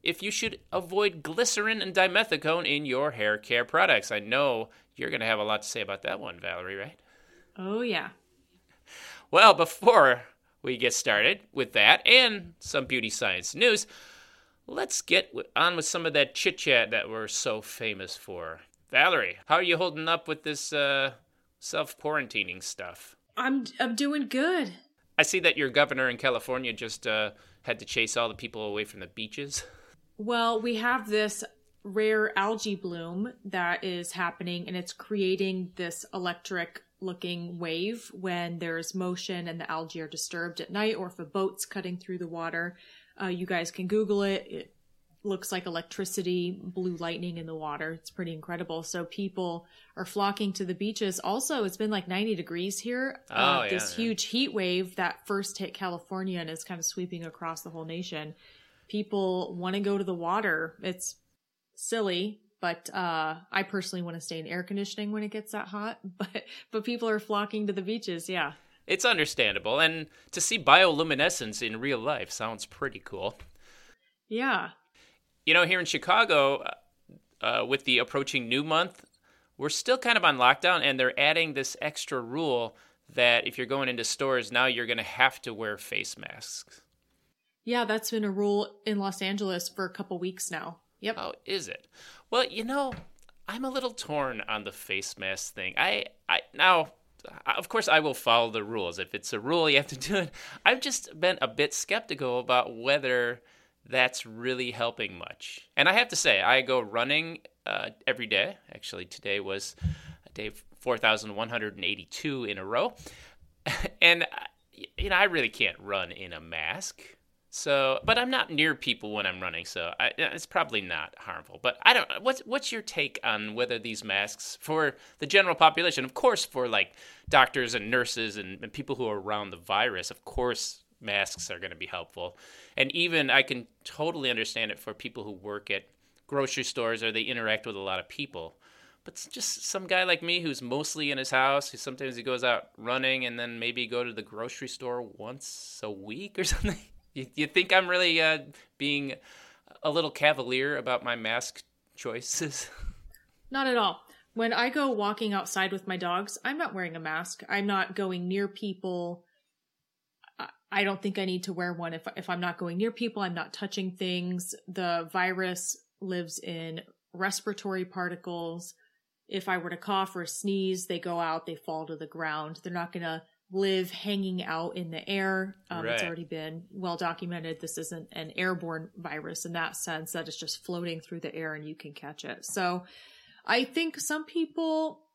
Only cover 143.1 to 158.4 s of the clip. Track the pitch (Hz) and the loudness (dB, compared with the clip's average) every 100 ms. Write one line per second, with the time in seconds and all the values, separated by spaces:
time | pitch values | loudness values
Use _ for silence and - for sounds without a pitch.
143.1 | 131 123 117 120 117 117 120 120 120 123 | 0 -2 -4 -8 -4 -4 -4 -2 -2 -4
144.1 | 110 110 107 117 - 131 - 127 123 117 | -6 -10 -10 -10 -8 -12 -8 -6 -6 -8
145.1 | - 107 135 - - - - 107 98 101 | -12 -14 -12 -14 -14 -14 -10 -8 -8 -8
146.1 | 120 202 - 185 - 208 175 - - _ | -10 -8 -2 0 2 0 -2 -10 -20 _
147.1 | - 131 - 147 185 180 185 180 180 180 | -12 -10 -2 2 2 6 4 6 4 4
148.1 | 165 160 160 139 - - _ 143 143 139 | 6 4 2 -2 -20 -20 _ -2 0 -2
149.1 | - - - - - _ - 156 151 156 | -8 -14 -20 -20 -20 _ -4 0 2 0
150.1 | - 147 151 123 127 139 143 127 123 120 | 4 4 4 0 0 0 -2 0 -2 0
151.1 | 117 110 117 123 - - _ _ - - | -2 0 -2 -4 -12 -20 _ _ -10 -8
152.1 | 110 123 - 160 139 - - - - - | -6 -4 -4 -2 -4 -10 -8 -8 -8 -18
153.1 | - _ _ - 269 269 247 202 170 - | -20 _ _ -8 -2 2 2 2 -2 -14
154.1 | - _ 226 226 220 247 302 277 220 202 | -20 _ -2 0 2 2 2 2 2 0
155.1 | 208 214 202 - 190 190 190 190 185 180 | 0 -2 -2 -2 0 0 0 -4 -4 -2
156.1 | 180 202 - - 294 320 196 180 165 160 | -2 -4 -6 -6 -4 -4 -4 -6 -6 -4
157.1 | 156 180 - - 202 202 196 185 190 196 | -4 -6 -10 -4 -2 0 0 0 -2 -2
158.1 | 180 175 196 | -2 -2 -2